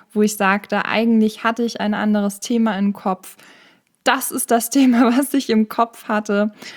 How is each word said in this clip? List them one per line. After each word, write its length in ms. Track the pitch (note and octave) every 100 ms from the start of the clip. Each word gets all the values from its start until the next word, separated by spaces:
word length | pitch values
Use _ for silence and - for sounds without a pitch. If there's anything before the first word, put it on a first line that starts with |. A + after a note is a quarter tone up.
| _
wo 80 | G#3+
ich 160 | G#3+ G#3
sagte, 480 | G3 G3+ - G3+ -
eigentlich 580 | G#3+ A#3 A3+ G#3+ G#3+
hatte 200 | A3+ A#3
ich 180 | A#3 -
ein 120 | G#3
anderes 460 | G#3 G#3+ G#3 G3+ G3+
Thema 380 | - A#3 A3+ F#3+
im 160 | G3+
Kopf. 440 | G3 G3+ F#3+ - - - - _ _ _ _
Das 280 | - C4 -
ist 200 | - -
das 180 | A#3 A3+
<laughs> 0 |
Thema, 480 | C#4 C4 A#3 A#3+ A#3+
was 160 | C#4+
ich 160 | C#4+ -
im 200 | A3 G#3+
Kopf 380 | - A#3 - -
hatte, 440 | G#3+ G#3+ G3+ G#3+ G#3 -